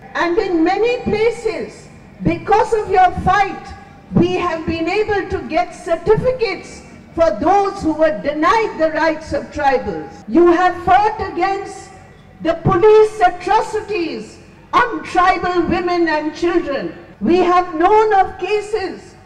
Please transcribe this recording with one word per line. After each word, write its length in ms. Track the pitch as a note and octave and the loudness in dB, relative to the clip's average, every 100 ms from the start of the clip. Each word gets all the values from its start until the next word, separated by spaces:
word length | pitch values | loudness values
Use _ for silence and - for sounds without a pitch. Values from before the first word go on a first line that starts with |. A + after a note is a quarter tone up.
| - | -10
And 240 | C4+ E4+ F4 | -4 -2 0
in 240 | G4 E4+ | 0 2
many 360 | D#4+ G4+ A#4 B4 | 2 2 0 0
places, 880 | - G#4 A#4 - A4 D#4 G#3+ - - - - - | -2 0 0 0 -4 -6 -8 -14 -20 -20 -20 -6
because 500 | F#3+ E4+ - G#4+ B4 | -2 -2 2 2 2
of 140 | A4 F#4+ | 0 0
your 220 | F#4 F4+ - | 4 4 2
fight, 440 | - G4 G4 - - - - - - | 0 2 0 -4 -14 -18 -20 -20 -2
we 200 | F#3 F4 | 2 2
have 300 | F4+ F4 E4 E4 | 2 -2 -4 -4
been 220 | E4 E4 | -4 -2
able 400 | G4+ A4 G4+ - | -2 0 -2 -4
to 140 | F#4 B3 | -8 -4
get 260 | D#4+ F4 | -4 -4
certificates 1080 | - - E4 - G#4+ B4+ B4+ A4 F#4 - - - - - - | -6 -6 -2 0 2 0 0 -2 -4 -10 -18 -20 -20 -8 0
for 120 | E4 D#4 | 0 2
those 420 | D4+ G4+ G4 - | 2 2 2 -2
who 120 | D#4 | -4
were 280 | D4+ D#4 D4+ | 0 0 0
denied 560 | C#4 D4+ E4 A4+ G#4+ - | -4 -2 2 2 0 -2
the 140 | D#4 | -2
rights 400 | D#4 D#4+ D#4 - | 0 -2 -2 -6
of 140 | C#4+ A#3+ | -8 -6
tribals. 680 | D4 C4+ B3+ G3+ D#3 D3+ - - | -4 0 0 -2 -8 -10 -16 -2
You 240 | A#3 F4 | 4 4
have 280 | E4 F4+ F4 | 4 2 0
fought 360 | - F#4 G#4+ G#4+ F#4+ | 2 4 2 -2 -6
against 580 | D#4+ F#4+ G4+ G4+ - - - - - - - | -4 -2 -2 -8 -14 -18 -20 -20 -20 -20 -8
the 120 | D#4 E4+ | -4 -2
police 580 | - F#4 G#4+ G#4+ G#4+ - | 0 4 6 8 6 4
atrocities 1160 | F4+ - F#4+ G#4+ - G#4+ G4+ G4+ D#4+ A#3 G#3 - - - - | 0 2 0 0 0 -4 -4 -4 -4 -6 -12 -18 -20 -20 -2
on 300 | - - D#4 | 0 0 -2
tribal 600 | - F#4 F4+ F#4 F#4 F4+ | -4 0 2 2 -2 -2
women 440 | D#4 F4 F4 F4 E4 | 0 -2 -2 0 0
and 260 | D4+ D4+ - | -2 -4 -4
children. 580 | E4+ E4+ C#4+ C4 F3 - - - | -2 -2 -2 -6 -8 -12 -20 -6
We 180 | G#3+ F4+ | 0 2
have 360 | F4 F4+ F4 | 4 2 0
known 380 | D#4 F4+ G#4+ A4 | 0 2 4 4
of 260 | G4 F#4 - | 2 0 -2
cases 800 | F#4 G#4 G4+ G#4+ F#4 G3+ - - | -4 -4 -2 -4 -6 -10 -16 -20